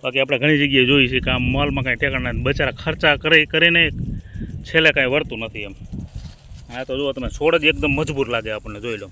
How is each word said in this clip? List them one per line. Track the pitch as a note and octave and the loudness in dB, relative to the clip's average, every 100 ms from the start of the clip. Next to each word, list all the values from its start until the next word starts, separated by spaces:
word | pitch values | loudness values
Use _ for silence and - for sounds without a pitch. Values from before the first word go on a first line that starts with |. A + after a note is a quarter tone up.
બાકી | C3 C3 | -2 0
આપણે | C3 C#3 | 2 2
ઘણી | C#3+ D3+ | 4 4
જગ્યાએ | C#3+ C3+ | 4 4
જોઈ | B2+ C#3+ B2 | 4 4 4
છે | C3 | 2
કે | B2+ | 0
આમ | B2+ | 0
મોલમાં | B2+ C3+ C#3+ C#3 | 0 0 0 0
કાંઈ | C3 A#2+ | -2 -2
ઠેકાણા | C#3+ C3+ B2+ | -2 -2 -4
નથી. | A#2+ | -2
બચારા | B2 C#3 C#3+ | -2 0 -2
ખર્ચા | C3+ - D#3 D#3+ C#3+ | -2 -6 0 2 2
કરી, | D#3 D#3+ D3+ | 4 4 4
કરીને | D#3+ E3+ E3+ E3 - - - - - - - | 2 4 4 2 -2 -6 -8 -10 -12 -10 -10
છેલ્લે | - D#3+ D#3+ | -2 2 4
કાંઈ | D3 C3 | 4 0
વર્તું | C#3 D#3 A2+ | 0 -2 -8
નથી | A2+ A2+ | -10 -10
એમ. | G2+ F#2+ - - - - - - - - - A#2+ | -12 -14 -12 -12 -12 -12 -14 -18 -20 -20 -14 -12
આ | |
તો | C3 C3 | -6 -4
જુઓ | C#3+ | -2
તમે, | C3+ B2 | -4 -6
છોડ | - D3 E3 | 0 2 4
જ | |
એકદમ | D3+ D3+ D3+ | 4 2 0
મજબૂત | C#3 D3+ C#3+ A#2+ | 0 -2 -2 -2
લાગે | A#2 A2 | -2 -4
આપણને, | G#2+ A2 G#2 | -8 -8 -10
જોઈ | A2+ A2 | -8 -8
લો. | G2 | -10